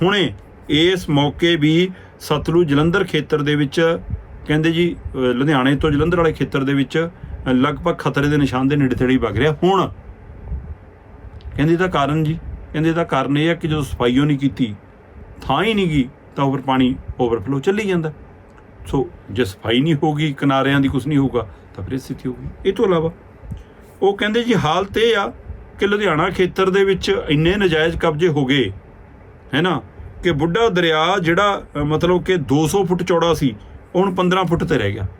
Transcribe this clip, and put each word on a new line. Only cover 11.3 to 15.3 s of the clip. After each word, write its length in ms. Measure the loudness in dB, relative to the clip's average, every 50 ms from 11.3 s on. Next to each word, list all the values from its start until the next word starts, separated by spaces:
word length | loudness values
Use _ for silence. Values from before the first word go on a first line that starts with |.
| -20 -16 -16 -10 -4
ਕਹਿੰਦੇ 160 | -2 0 2 2
ਇਹਦਾ 140 | 2 0
ਕਾਰਨ 380 | 0 0 0 0 0 0 0 0
ਜੀ, 140 | -2 -2 -4 -6 -10 -12 -14 -14 -8 -4
ਕਹਿੰਦੇ 160 | -2 0 0
ਇਹਦਾ 160 | 0 0 -2
ਕਾਰਨ 340 | 0 0 -2 0 0 0 2
ਇਹ 100 | 2 0
ਹੈ 60 | 0
ਕਿ 140 | 0 -2 -2
ਜਦੋਂ 140 | -2 -2 -2
ਸਫਾਈ 360 | -4 -4 -2 0 2 2 4
ਉਹ 80 | 2
ਨਹੀਂ 120 | 2 2 0
ਕੀਤੀ, 360 | 0 -2 -2 -2 -2 -4 -4 -8 -16 -20 -20 -20 -20 -20 -20 -20 -20 -20